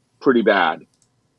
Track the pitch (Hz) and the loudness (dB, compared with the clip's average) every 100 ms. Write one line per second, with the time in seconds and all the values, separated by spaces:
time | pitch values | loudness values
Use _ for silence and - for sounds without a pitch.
0 | _ _ 151 120 107 101 85 78 - _ | _ _ -2 0 0 0 -2 -6 -14 _
1 | _ _ _ | _ _ _